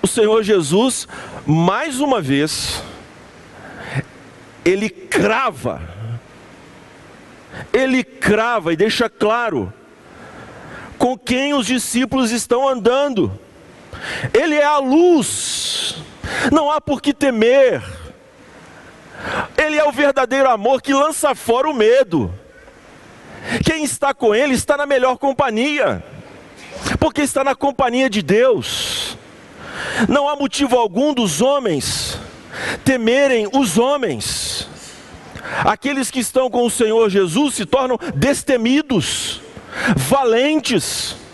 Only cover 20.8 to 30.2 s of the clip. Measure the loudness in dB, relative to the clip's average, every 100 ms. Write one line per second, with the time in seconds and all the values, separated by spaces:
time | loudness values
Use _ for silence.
20.8 | 2 2 2 0 0 0 0 2 2 2
21.8 | 4 4 4 0 -2 -6 -16 -20 -20 -20
22.8 | -20 -20 -20 -20 -20 -16 -6 -2 0 0
23.8 | -4 0 -2 2 2 4 2 0 0 0
24.8 | 2 2 2 0 -2 0 0 0 0 0
25.8 | 0 -2 -8 -20 -20 -20 -20 -20 -18 -12
26.8 | -6 0 0 0 -2 0 0 0 -2 0
27.8 | 0 2 0 0 2 4 4 2 -2 -6
28.8 | -6 -6 -8 -12 -18 -20 -20 -18 -14 -10
29.8 | -6 -2 0 0